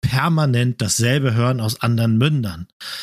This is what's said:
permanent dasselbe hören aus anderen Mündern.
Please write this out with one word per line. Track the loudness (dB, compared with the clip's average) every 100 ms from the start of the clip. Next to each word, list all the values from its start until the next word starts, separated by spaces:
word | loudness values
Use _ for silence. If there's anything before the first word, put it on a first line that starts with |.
permanent | -2 0 2 2 2 2 0 -2
dasselbe | -4 0 2 2 2
hören | 2 0 0
aus | -4 -2
anderen | 0 0 2 2
Mündern. | 2 0 -4 -8 -14 _ -14 -14